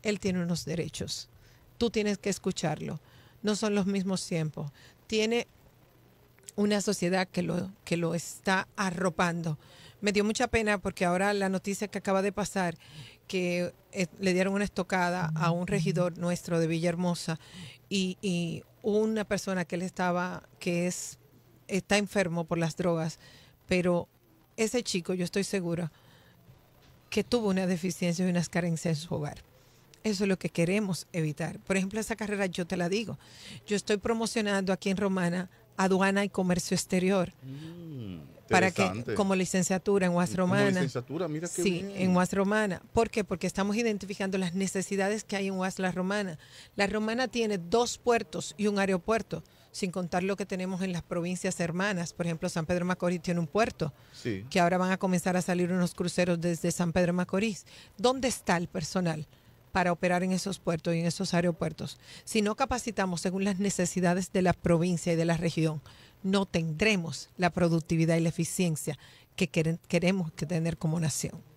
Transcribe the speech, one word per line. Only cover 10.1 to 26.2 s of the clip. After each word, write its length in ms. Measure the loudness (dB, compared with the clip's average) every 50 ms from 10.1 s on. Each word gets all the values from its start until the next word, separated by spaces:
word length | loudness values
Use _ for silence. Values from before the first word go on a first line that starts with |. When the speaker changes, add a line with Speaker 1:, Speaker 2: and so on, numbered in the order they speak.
Speaker 1:
dio 120 | 2 2 2
mucha 240 | 2 2 0 0
pena 320 | 2 2 2 2 2 0 0
porque 260 | 0 -6 -2 0 2
ahora 280 | 2 2 2 2 2 2
la 160 | 2 0 0
noticia 380 | 0 -2 -2 -4 -4 -4 -4
que 120 | -6 -6 -4
acaba 220 | -2 2 2 2
de 100 | 2 0
pasar, 460 | 0 -2 -4 -2 -2 -2 -2 -2 -4 -6 -16 -20 -18 -18 -18 -18 -20 -20 _
que, 460 | -6 -4 -2 0 0 0 0 -2 -4 -6 -12 -20 _ -4
eh, 140 | -4 -4 -4 -4 -2
le 140 | 2 2 4
dieron 200 | 4 4 2 2
una 100 | 0 0
estocada 680 | 0 -2 -4 -2 0 2 2 2 2 2 0 -2 -2 0
a 160 | 2 2 2
un 160 | 2 2 0
regidor 500 | 0 0 2 2 2 2 2 2 0 0
nuestro 420 | -2 -2 -2 -2 -2 -2 0 2 2
de 80 | 2
Villahermosa 720 | 2 0 2 0 0 0 2 0 0 0 0 -2 -6 -6 -6 -8 -18 -18 -16 -16 -16 -18 -20 -10 -2
y, 280 | -2 0 0 0 -4 -4
y 420 | -4 -2 0 0 -2 -4 -6 -8 -12 -16 -20 _
una 420 | -2 0 2 2 2 2 0 -2 -2
persona 400 | -2 -4 -4 -2 -2 -2 -2 -2
que 100 | -4 -4
él 60 | -4 -4
estaba, 600 | -6 -4 0 0 0 2 0 -2 -4 -6 -10 -14 -18 -20 -6
que 280 | -4 -2 0 0 0
es, 300 | 0 -2 -4 -8 -10 -12 -16 -20 -20 -20 -20 _ -20 -20 -20 -10
está 300 | -4 -4 -4 0 _ 2
enfermo 480 | 2 2 2 2 2 2 2 0 -4 -2
por 120 | -2 0
las 180 | 0 0 -2 -2
drogas, 440 | 0 0 0 0 0 -2 -4 -6 -8 -18 -20 -20 -20 -20 -20 -20 _ _
pero 400 | 0 0 2 4 2 2 0 -2 _ _ _ _ _ -20 _ _ _ _
ese 260 | -2 0 0 0 -2 -2
chico, 300 | 0 -2 -2 0 -2 -2
yo 100 | -2 -2
estoy 200 | -2 0 -2 -2
segura 480 | 0 -2 -2 -2 -2 -2 -2 -4 -6 -8 -12 -20 -20 -20 -20